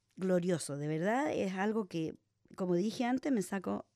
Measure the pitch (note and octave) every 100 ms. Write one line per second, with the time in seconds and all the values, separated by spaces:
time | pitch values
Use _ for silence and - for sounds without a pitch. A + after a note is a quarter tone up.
0 | _ - F#3 F3+ F3 F3 - C#3+ D3 D#3
1 | F#3 B3 D4 - G3 F#3+ G#3 A3 F#3+ E3
2 | D#3+ - _ _ _ - F#3 F3 G#3 A3
3 | A#3+ B3+ D4+ B3 F3+ G3 G3 G#3 -